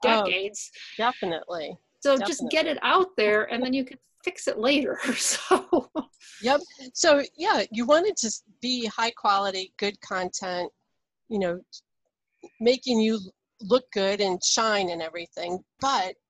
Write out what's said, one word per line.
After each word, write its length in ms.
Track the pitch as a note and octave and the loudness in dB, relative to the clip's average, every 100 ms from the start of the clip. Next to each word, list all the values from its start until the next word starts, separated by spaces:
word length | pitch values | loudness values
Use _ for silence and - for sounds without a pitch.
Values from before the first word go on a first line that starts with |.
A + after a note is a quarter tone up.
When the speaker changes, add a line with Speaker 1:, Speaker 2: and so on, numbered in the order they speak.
| A#3+ | 2
Speaker 1:
Oh, 180 | A3 | 4
Speaker 2:
decades. 460 | F#3+ F#3 G3 G#3 - - - - | 2 -2 -4 -8 -14 -16 -12 -4
Speaker 1:
definitely. 800 | A#3 - F#3 D#3+ - E3+ D3 F3+ _ _ | -2 -2 -4 -4 -6 -10 -10 -12 _ _
Speaker 2:
So 160 | C#4+ C4+ | 2 2
just 240 | D4+ C#4+ B3 | 2 -4 -2
get 120 | D#4 | 0
Speaker 1:
Definitely. 60 | D#4+ | 0
Speaker 2:
it 80 | C#4 | 0
out 260 | B3 F4 F#4 - | 2 4 2 2
there, 260 | G#3 G#3+ - | 4 4 0
and 100 | A#3 | -2
then 120 | B3+ | -2
you 100 | C4+ | -2
can 140 | C4 - _ _ | -4 -10 _ _
fix 240 | F#4 - - | -10 -6 -4
it 100 | - | 0
later. 400 | B3 D4 A#3+ - | 2 2 0 -2
<laughs> 100 | B3+ - | -4 -2
So 760 | - - - F4+ - D#4 - D#4 - _ - - | -2 -2 2 0 2 0 0 -8 -10 _ -20 -4
Speaker 1:
Yep. 200 | A3 D4 - - B3+ | 0 0 -2 -18 -12
So, 280 | - E4+ C#4+ B3+ - | 0 4 4 2 -4
yeah, 280 | G4 C#4+ G3 | 0 0 0
you 140 | A3 | -2
want 220 | B3 D#4 G4+ | 4 4 4
it 100 | - | -2
to 100 | A3 | -4
s-, 140 | - _ _ | -6 _ _
be 240 | B3 B3+ A3 | -6 -4 -4
high 240 | A3+ A3+ | -2 -4
quality, 640 | - G#3+ G3 G3+ F#3+ F#3+ - | 0 2 2 0 -4 -8 -6
good 240 | G3+ G3+ | -6 -6
content, 720 | - F#3+ F#3 - F#3 F3+ F3 _ _ _ _ _ - | -6 -6 -4 -6 -6 -4 -6 _ _ _ _ _ -6
you 100 | G#3 | -2
know, 220 | F3+ F3+ - - _ _ _ _ _ _ - - | -2 -4 -10 -20 _ _ _ _ _ _ -20 0
making 400 | A3+ B3+ B3+ A3+ | 2 2 2 2
you 200 | A3 A3 F#3 - _ - | 4 0 -6 -20 _ -10
look 240 | G3 B3+ - | 0 0 2
good 300 | G#3 G3 G3+ | -2 0 0
and 200 | G3 F#3 | 0 0
shine 460 | - - A3 G3+ F3+ | 0 0 2 0 -2
and 140 | E3+ | -4
everything. 600 | D#3+ E3+ E3+ - F3 F#3 - - | -8 -10 -12 -10 -8 -8 -10 -6
But 340 | C4+ C4 F#3 - | -2 0 -2 -8